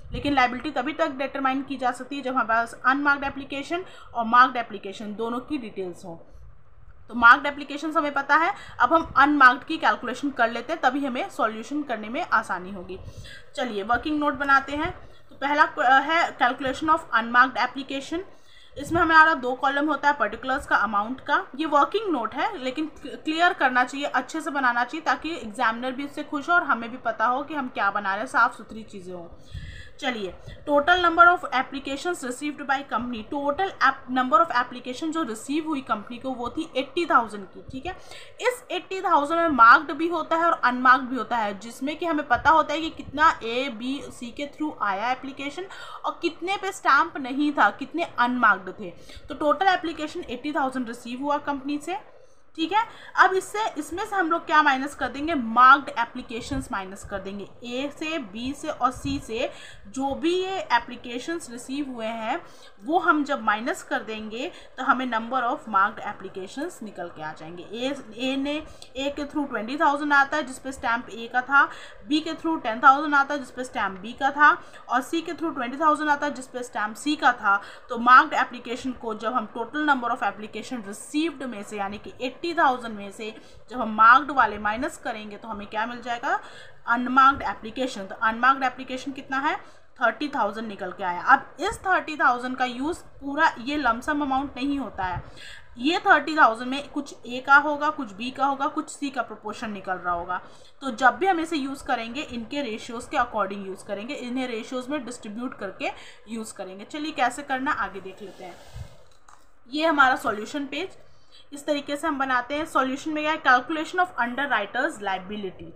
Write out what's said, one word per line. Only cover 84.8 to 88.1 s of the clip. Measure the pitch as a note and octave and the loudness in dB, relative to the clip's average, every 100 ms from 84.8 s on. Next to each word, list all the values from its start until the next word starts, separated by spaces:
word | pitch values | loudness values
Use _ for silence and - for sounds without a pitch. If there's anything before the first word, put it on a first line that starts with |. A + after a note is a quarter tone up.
| D#4 - | -4 -6
करेंगे | C4+ A3 G#3+ G#3 | -8 -8 -10 -12
तो | A3+ | -12
हमें | G3+ G3+ | -12 -6
क्या | G#3+ A#3 | -4 -4
मिल | A#3+ | -4
जाएगा, | A#3+ A#3 D4 G4 - - - - - | -6 -4 -2 -2 -4 -18 -18 -8 0
Unmarked | A#3 B3 C4 C4+ C4+ | 0 2 6 6 6
application। | G3+ G3+ A3 A#3+ B3+ G#3 | -2 -6 -8 -4 -4 -4
तो | F#3+ | -10